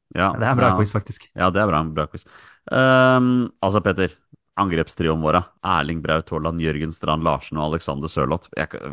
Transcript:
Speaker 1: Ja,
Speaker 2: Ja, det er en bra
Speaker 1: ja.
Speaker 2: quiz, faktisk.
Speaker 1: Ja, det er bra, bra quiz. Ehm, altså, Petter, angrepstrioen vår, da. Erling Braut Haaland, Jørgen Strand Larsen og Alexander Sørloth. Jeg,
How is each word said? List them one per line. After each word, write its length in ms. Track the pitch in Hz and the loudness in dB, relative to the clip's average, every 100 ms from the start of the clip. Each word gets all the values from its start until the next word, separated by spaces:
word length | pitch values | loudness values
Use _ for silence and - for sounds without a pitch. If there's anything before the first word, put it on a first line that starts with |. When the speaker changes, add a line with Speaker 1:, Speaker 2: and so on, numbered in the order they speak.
| _ - | _ -2
Speaker 1:
Ja, 160 | 95 | 0
Speaker 2:
Ja, 0 | |
det 100 | - | 0
er 80 | 110 | 0
en 80 | 127 | 2
bra 160 | 123 | 4
Speaker 1:
ja. 20 | 92 | 4
Speaker 2:
quiz, 140 | 107 | 0
faktisk. 400 | - - - - - | -2 -6 -10 -12 -2
Speaker 1:
Ja, 140 | 92 | 0
det 120 | 92 | 2
er 40 | 104 | 2
bra, 160 | 78 80 | 0 0
bra 120 | 78 76 | -2 -6
quiz. 160 | - - - - - - | -8 -18 -20 -20 -20 -4
Ehm, 800 | 131 131 131 127 127 127 123 120 - | 2 4 6 6 6 4 2 0 -2
altså, 220 | 98 101 | 0 2
Petter, 260 | 104 90 92 - _ - _ - | 2 0 -2 -4 _ -20 _ -4
angrepstrioen 640 | 98 82 82 - 82 80 | -2 0 -2 -2 -2 0
vår, 100 | 78 82 | 2 0
da. 60 | 95 _ 90 87 | -2 _ -2 -2
Erling 240 | 73 82 | -2 -4
Braut 260 | 78 80 - | -2 -2 -2
Haaland, 300 | 82 78 85 | -6 -4 -2
Jørgen 340 | 80 76 78 | -2 -2 -6
Strand 300 | 80 78 76 | -6 -4 -2
Larsen 360 | 80 69 - 78 | 0 -2 -4 -6
og 120 | 76 | -4
Alexander 380 | 80 - 69 76 | -4 -4 -6 -6
Sørloth. 420 | - 67 80 - - | -4 -2 -2 -6 -8
Jeg, 260 | 78 - - | -8 -8 -12